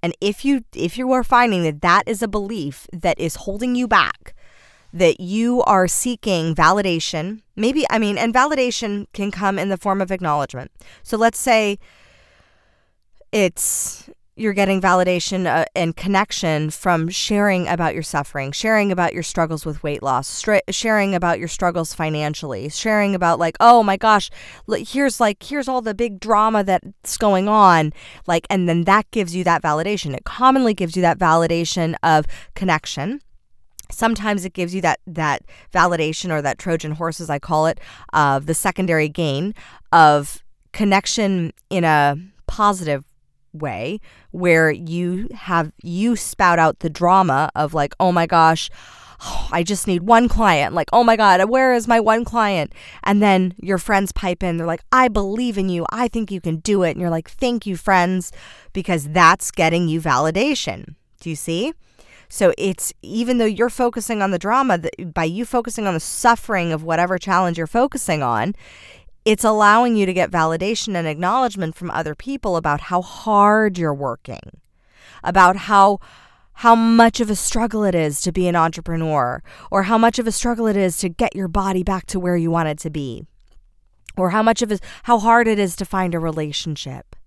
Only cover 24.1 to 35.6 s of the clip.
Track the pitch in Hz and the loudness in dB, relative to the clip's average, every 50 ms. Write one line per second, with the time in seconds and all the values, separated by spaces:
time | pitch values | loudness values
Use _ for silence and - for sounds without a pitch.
24.1 | 214 202 185 - - - - - - - - - 220 - - - - 269 277 269 | 4 2 2 -2 -12 -18 -20 -20 -20 -20 -8 -6 -6 -6 -6 -6 -4 0 0 0
25.1 | 220 - 240 208 208 _ - - 285 294 262 269 262 254 233 226 233 190 233 240 | 0 0 0 0 0 _ -10 -8 -6 -6 -4 -2 -4 -4 -4 -4 -4 -4 -4 -6
26.1 | 202 185 - 214 233 208 214 220 220 214 196 196 185 - - - 196 _ _ - | -6 -10 -2 0 2 2 2 2 2 0 0 0 0 -2 -2 -6 -20 _ _ -10
27.1 | - - 226 208 196 185 190 208 214 214 208 185 175 165 156 151 - - - - | -6 -2 0 2 2 2 2 2 4 6 6 8 6 6 4 0 -4 -8 -18 -20
28.1 | - - - - 175 170 - - - 190 180 175 165 170 170 180 196 214 214 _ | -20 -18 -4 -2 -2 -2 -2 -2 -2 -2 0 0 0 0 4 4 4 4 2 _
29.1 | - 226 196 170 170 185 180 175 170 156 - 160 151 156 165 196 208 208 - 147 | -4 -4 -4 -4 -4 -4 0 0 0 0 2 0 0 0 -2 -4 -4 -6 -6 -8
30.1 | 135 - - - - - 247 262 262 269 254 233 214 - 190 165 165 185 180 170 | -8 -8 -10 -12 -6 2 2 4 4 4 2 2 0 0 -4 -4 -2 2 2 2
31.1 | 165 - 180 165 160 165 170 165 170 170 170 160 - 180 165 160 165 - - 165 | 2 2 2 4 4 4 4 2 0 0 -2 -2 -2 -2 -2 -2 -2 0 2 4
32.1 | 156 156 151 - - - - - - - 196 185 165 156 - - - - 139 185 | 4 4 2 0 -4 -6 -12 -16 -10 -6 0 0 0 0 -2 -6 -10 -8 -6 -8
33.1 | 262 285 - - - - _ _ _ _ - _ _ _ - - - - - 226 | -8 -10 -12 -18 -20 -20 _ _ _ _ -20 _ _ _ -18 -16 -8 -2 -2 -2
34.1 | 226 220 208 214 208 202 175 185 _ - 180 170 180 190 180 170 135 - _ - | -2 -2 -2 -2 -4 -2 -4 -8 _ -6 -6 -4 -4 -2 0 0 0 0 _ -12
35.1 | 165 165 156 151 143 - - - - - | -8 -4 -2 -2 -2 -4 -6 -14 -20 -20